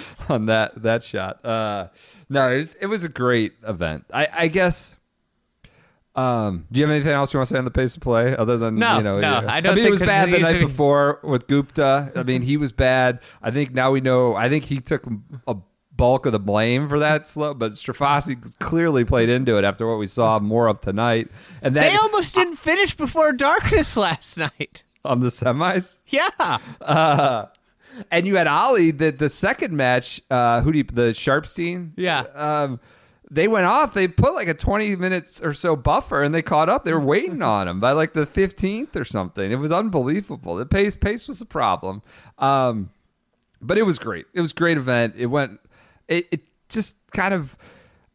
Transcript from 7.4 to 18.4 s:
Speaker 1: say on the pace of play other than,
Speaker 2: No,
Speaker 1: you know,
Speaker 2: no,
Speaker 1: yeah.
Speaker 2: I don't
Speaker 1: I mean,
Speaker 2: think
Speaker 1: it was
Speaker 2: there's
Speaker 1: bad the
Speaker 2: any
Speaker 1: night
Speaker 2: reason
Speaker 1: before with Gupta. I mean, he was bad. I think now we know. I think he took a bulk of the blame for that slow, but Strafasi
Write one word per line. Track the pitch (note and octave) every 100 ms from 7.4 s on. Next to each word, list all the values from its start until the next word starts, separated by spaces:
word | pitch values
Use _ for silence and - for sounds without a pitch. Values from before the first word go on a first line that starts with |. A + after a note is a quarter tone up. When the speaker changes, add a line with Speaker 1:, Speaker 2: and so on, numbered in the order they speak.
| B2+
Speaker 1:
say | C3
on | B2+
the |
pace | C3 B2+ -
of |
play | B2+ A#2 B2 C3
other | A2+ A#2+
than, | A2+ A2
Speaker 2:
No, | A#3 D#3
Speaker 1:
you |
know, | G#2 G2+
Speaker 2:
no, | D3+ B2+
Speaker 1:
yeah. | A2
Speaker 2:
I | C#3
don't | F3+
Speaker 1:
I | G3
mean, |
Speaker 2:
think | A3+
Speaker 1:
it |
was | G3
Speaker 2:
there's | F#3
Speaker 1:
bad | G3 F#3
the | F3
Speaker 2:
any |
Speaker 1:
night | E3 F3
Speaker 2:
reason | D3
Speaker 1:
before | C3+ C#3+ C#3+ C#3+ C#3+
with | - B2+ -
Gupta. | C#3+ C#3 - C#3 C#3 C#3 C3
I |
mean, | B2+ B2+
he | B2 D3
was | C#3+
bad. | - C3 B2+ B2+ A#2+ - -
I | A2+
think | C3 C#3
now | B2+ C3
we | C3+
know. | C3 B2+ B2 G#2
I | B2
think | D3+ -
he | C3+
took | - D3 B2+ G#2+ - C3+ -
a | G#2 - _ _ -
bulk | B2 C3 C3+
of |
the | A2
blame | G2+ G2+ A2+ B2 D3
for | D3
that | D3+ D3+ -
slow, | D3+ D3 C#3+
but | A2+
Strafasi | G#2 - B2+ C#3+ C#3+ D3 B2+